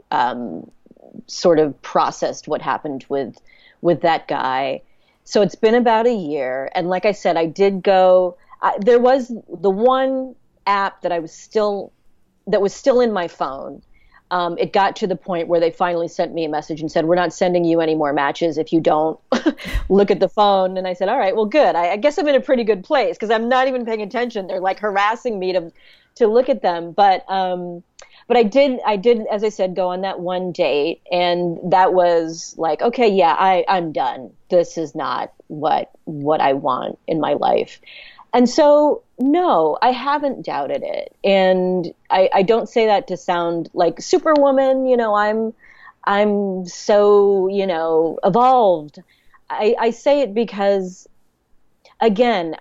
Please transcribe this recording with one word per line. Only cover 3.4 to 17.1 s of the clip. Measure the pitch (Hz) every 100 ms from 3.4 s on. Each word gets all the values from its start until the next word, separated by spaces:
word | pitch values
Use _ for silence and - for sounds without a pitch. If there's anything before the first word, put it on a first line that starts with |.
| _ _ _ -
with | 170 151
that | 170 156 -
guy. | 151 131 131 135 - _ _ _ _
So | - 214
it's | 196
been | - 220
about | 240 240 220 233
a |
year. | 220 151 147 127 131 135
And | - 175
like | 185 208
I |
said, | 196 185 165
I | 165
did | 151 196 190
go, | 202 190 185 185 180 - _ -
I, | - -
there | 208 240
was | 247 269 240 220 -
the | 170 196
one | 190 247 262 262 262 262 - _ _ -
app | 202 196 -
that | 175
I | 175
was | 160
still, | - - 220 208 202 - _ _ _ _ _ -
that | 196
was | 196
still | - 269 247
in | 240
my | 202 170
phone. | - 156 135 131 139 _ _ _ _ -
Um, | 180 175 170
it | -
got | 202 196 -
to | 196
the | 185
point | - 170 165
where | 170
they | 165
finally | 165 180 170 170
sent | - 170
me | 165
a | 160
message | 151 - 156
and | 160
said, | 180
"We're | 156